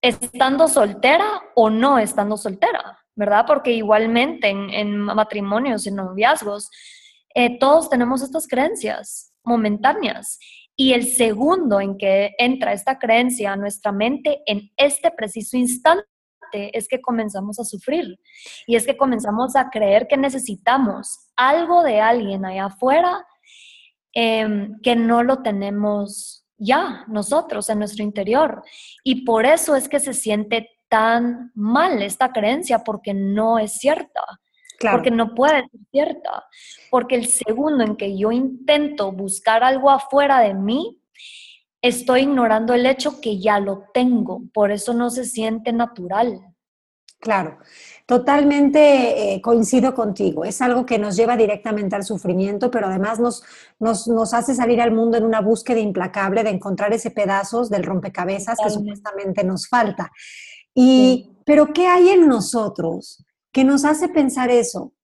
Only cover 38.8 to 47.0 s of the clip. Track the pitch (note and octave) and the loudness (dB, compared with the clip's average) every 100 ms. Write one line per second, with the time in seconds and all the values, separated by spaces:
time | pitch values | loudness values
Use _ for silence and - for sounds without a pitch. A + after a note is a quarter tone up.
38.8 | D4 D4 G3+ F#3+ G3 - - A3+ B3 C4+ | 0 -4 -6 -6 -8 -4 0 2 2 2
39.8 | C#4 C4+ C4+ C#4 C#4+ C4+ A3 F#3+ G3 B3 | 4 2 2 0 4 4 4 0 -2 -2
40.8 | A4 - _ _ - - - - _ _ | -4 -10 _ _ -20 -20 -20 -20 _ _
41.8 | B3 B3 - B3+ C#4 C#4 A#3 A3 A3+ B3 | -2 -2 2 2 4 2 2 2 2 2
42.8 | B3 C4+ D4 D4 A3+ G3+ G3+ G#3 G3+ G3 | 2 0 -2 -6 -6 -2 0 0 0 -6
43.8 | - - B3 A#3+ F#3 F#3 - - G3+ G#3 | -4 0 2 2 -2 -8 -8 0 0 0
44.8 | G#3 A#3 A#3+ A#3+ B3 - A3 A3 A3+ A#3 | -2 -2 -2 -4 -8 -6 -4 -4 -4 -2
45.8 | A#3 A#3 F3 G3 A#3+ F#3 - _ _ _ | -4 -6 -6 -2 -2 -4 -16 _ _ _
46.8 | _ _ | _ _